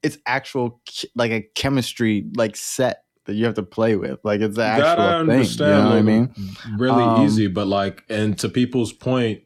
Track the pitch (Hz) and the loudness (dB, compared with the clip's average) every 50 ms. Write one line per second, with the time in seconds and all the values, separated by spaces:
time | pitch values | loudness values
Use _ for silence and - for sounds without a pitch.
0 | - 156 147 - _ - 123 135 135 - - 135 123 120 120 _ _ - - - | -4 -6 -6 -6 _ -4 -4 -4 -4 -6 -6 -4 -4 -4 -6 _ _ -16 -14 -12
1 | - - _ 120 120 117 113 110 101 - _ - - 135 139 135 117 - - - | -12 -10 _ -2 -2 0 0 -4 -6 -6 _ -4 -4 0 0 0 -2 -2 -4 -2
2 | 123 110 107 101 98 - - 113 113 110 101 - - - - - 131 123 - - | 0 0 2 0 -2 -4 -2 -2 -2 -2 -2 -6 -10 -10 -4 -2 -2 -2 -2 -4
3 | _ _ _ _ _ - 104 107 113 117 107 110 101 92 - - 113 117 110 98 | _ _ _ _ _ -8 -4 -2 0 0 0 -2 -6 -8 -4 -2 0 2 2 0
4 | - - 67 64 _ 107 104 101 107 107 101 110 117 107 107 131 143 156 170 170 | -2 -6 -10 -6 _ -2 0 0 0 -2 -2 -2 -2 0 2 2 4 4 4 2
5 | 170 170 170 165 160 160 - 131 127 - 113 113 - 101 101 101 104 107 113 117 | 2 2 2 2 2 2 2 2 2 0 0 0 2 4 4 4 4 4 4 4
6 | 107 110 110 110 120 127 - - 98 95 98 - - 113 107 104 120 127 120 120 | 4 4 4 4 2 0 -2 -8 -10 -10 -10 -14 -12 -10 -4 -2 0 2 4 4
7 | 120 117 113 113 135 147 110 110 107 98 92 98 104 95 101 98 98 98 90 - | 4 4 4 4 4 4 4 2 0 0 0 -2 -2 0 0 0 0 -2 -4 -8
8 | _ _ 113 107 107 107 101 - - 110 - 123 123 123 - 127 117 110 - _ | _ _ -4 -2 -2 -2 -2 -4 -6 -4 0 0 -2 0 0 -2 -2 -2 -6 _
9 | - 127 127 127 120 113 107 - _ | -4 -2 -2 0 0 -2 -4 -6 _